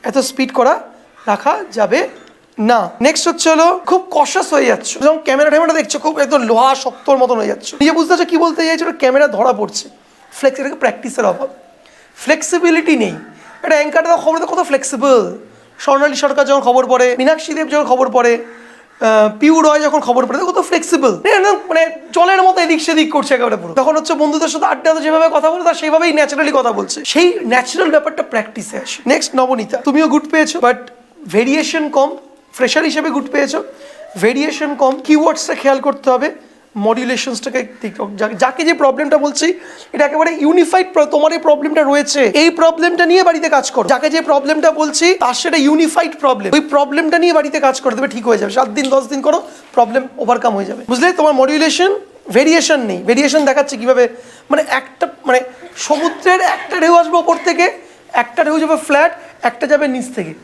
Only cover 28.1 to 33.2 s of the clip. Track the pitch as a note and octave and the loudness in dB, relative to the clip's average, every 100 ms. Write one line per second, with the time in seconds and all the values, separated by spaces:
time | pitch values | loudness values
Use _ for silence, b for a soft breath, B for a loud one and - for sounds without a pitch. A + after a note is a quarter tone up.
28.1 | D#4 - A3+ G#3+ - - - - - - | -6 -6 -6 -6 -12 -12 -12 -12 -10 -2
29.1 | C#4+ - B3+ B3+ B3+ G#3 A#3+ C#4+ C#4 D#4+ | -2 0 -2 0 -2 -4 -4 0 2 2
30.1 | D4 - D#4+ D4+ F4 B3 B3 - - _ | 0 0 0 0 0 0 0 -8 -20 _
31.1 | _ C4+ F#3+ A#3+ D4+ - E4 D4+ D4 C#4+ | _ -2 0 0 0 -2 -4 -2 0 0
32.1 | - - - _ - B3 D4+ D#4+ - D#4 | -4 -18 -20 _ -4 0 0 0 -2 -2
33.1 | C#4 | -4